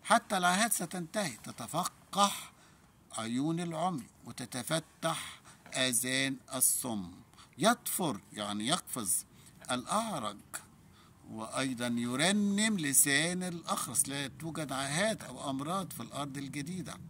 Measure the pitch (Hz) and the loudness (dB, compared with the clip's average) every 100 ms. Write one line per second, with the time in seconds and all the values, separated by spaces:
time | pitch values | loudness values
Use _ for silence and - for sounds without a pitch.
0 | - 226 - 196 180 185 226 - 175 185 | 6 4 6 2 4 4 4 2 -2 -4
1 | 160 220 185 110 - - 117 156 - - | -4 -2 -2 -4 -12 -10 -4 -2 -2 -6
2 | - 190 202 - - - - - - - | -4 4 4 4 -10 -18 -20 -20 -20 -20
3 | - - 113 123 151 165 175 160 180 156 | -12 -6 -2 0 2 0 -2 0 0 -2
4 | 107 - 123 - 127 127 123 160 - - | -8 -16 -14 -12 -8 -6 -2 -2 -2 -4
5 | 165 156 - - - - - - 131 113 | -2 -2 -6 -14 -20 -20 -6 2 4 4
6 | 127 131 135 135 - 131 - - 131 107 | 2 2 2 -2 -6 2 4 4 -2 -4
7 | 87 90 - - - - 190 240 - - | -6 -12 -20 -20 -20 2 4 4 -2 -2
8 | 170 101 - 110 104 104 110 175 - 127 | 0 -2 -8 -6 -2 -2 0 0 0 -4
9 | 95 - - - - - - 127 143 190 | 0 0 -2 -20 -20 -18 -4 -4 0 0
10 | 226 165 107 101 - - - - - - | 0 -4 -4 -8 -12 -14 -14 -20 -20 -20
11 | - - - 110 110 131 131 120 120 120 | -20 -20 -14 -10 -6 -2 -2 0 -2 0
12 | 120 131 170 208 202 202 220 202 147 131 | 0 2 4 4 4 4 2 2 4 6
13 | 147 139 165 180 180 170 - 196 - 120 | 6 6 4 0 -4 -6 -4 -4 0 -2
14 | 131 139 135 - 165 156 147 135 139 151 | 0 -2 -6 -6 -8 -6 -4 -4 -2 0
15 | 214 202 - 127 143 135 143 190 180 - | 0 -2 -8 -8 -4 -4 -2 -4 -4 -8
16 | 113 127 143 135 139 143 139 180 113 92 | -8 -6 -6 -6 -8 -6 -6 -8 -8 -12